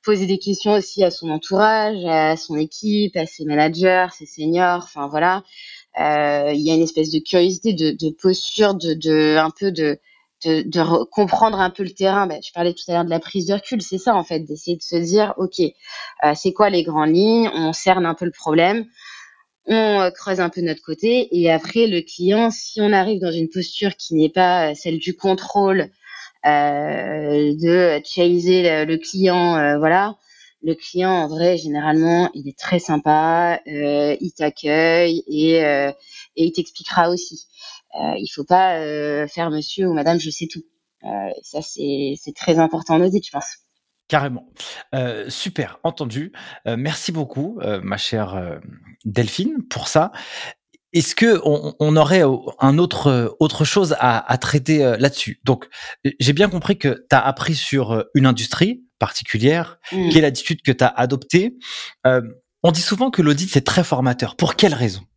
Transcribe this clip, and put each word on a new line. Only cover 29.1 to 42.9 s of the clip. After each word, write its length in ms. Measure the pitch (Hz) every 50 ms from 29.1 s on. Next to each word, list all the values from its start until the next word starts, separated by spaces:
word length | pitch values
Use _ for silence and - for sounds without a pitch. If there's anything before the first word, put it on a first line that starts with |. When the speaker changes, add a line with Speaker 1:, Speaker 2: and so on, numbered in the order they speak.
| - 190 190 185 180 180 175 175 170
Speaker 1:
euh, 200 | 156 147 143 147 147
voilà, 360 | 156 160 170 185 202 214 208 _ _ _ _ _ _ _ _ _
le 140 | - 160 160
client 360 | 160 - - - 180 185 185
en 180 | 190 175 160 147
vrai 280 | 156 160 170 180 180
généralement 720 | 165 156 156 147 147 151 156 151 160 165 165 170 175 180 - -
il 160 | 156 139 139
est 100 | - -
très 200 | - - 180 175
sympa, 840 | - - 160 147 - 156 151 156 156 165 165 170 175 170 170 - _
euh, 520 | - 151 147 147 143 147 147 147 147 143 -
il 140 | - 175 _
t'accueille 880 | - 156 151 - - - 147 151 160 165 165 165 170 175 170 165 170 -
et, 380 | - 151 151 156 160 165 165 160
euh, 260 | 147 143 139 143 139 139 _ _ _ - - - _ _
et 120 | 160 165
il 40 | 170
t'expliquera 580 | 165 180 160 - _ - - - - 180 170 170
aussi. 380 | 180 180 175 - 160 - - _ _ - - - - - _ _ -
Euh, 200 | - - - -
il 100 | - 101
faut 160 | - - - 139
pas, 340 | - 175 185 190 185 175 160
euh, 460 | 156 151 151 151 147 147 147 147 151
faire 260 | 147 - 170 170 165
monsieur 360 | 151 151 151 - - 196 190
ou 60 | 185 165
madame 260 | 151 143 165 170 170
je 100 | 151 156
sais 180 | 147 - 170
tout. 160 | 160 - 165 160 _ _ _ _ _ _ _ -
Euh, 20 | 107 104 101 98 95 - - _
ça 180 | - - 151
c'est, 540 | 156 - - - 143 143 139 139 143 135 139 151
c'est 140 | - 147 143
très 240 | - - - 160 165
important 360 | 165 160 165 165 160 -